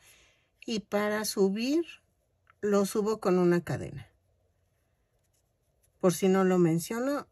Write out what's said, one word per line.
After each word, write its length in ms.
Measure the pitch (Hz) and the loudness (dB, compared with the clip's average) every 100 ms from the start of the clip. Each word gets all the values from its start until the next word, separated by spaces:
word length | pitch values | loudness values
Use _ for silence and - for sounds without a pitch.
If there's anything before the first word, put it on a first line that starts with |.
| _ _ _ _ _ _ - | _ _ _ _ _ _ -8
y 140 | 220 | -6
para 440 | - 208 208 214 | -4 -2 -2 -4
subir 600 | 202 214 196 208 247 320 330 - _ _ _ _ _ _ | -4 0 0 0 -2 -2 -2 -10 _ _ _ _ _ _
lo 260 | 208 202 196 | 0 0 0
subo 340 | 220 208 214 | -2 -2 -2
con 180 | 202 180 | 0 2
una 240 | 175 175 | 4 2
cadena. 460 | 170 143 143 - - _ _ _ _ _ _ _ _ _ _ _ _ _ _ _ _ _ _ _ | -2 -8 -8 -14 -18 _ _ _ _ _ _ _ _ _ _ _ _ _ _ _ _ _ _ _
Por 140 | 185 | 0
si 140 | 170 190 | 2 2
no 160 | 190 | 2
lo 140 | 185 185 | 4 4
menciono, 680 | 170 165 - 226 262 285 - | 4 2 -2 -6 -4 -6 -8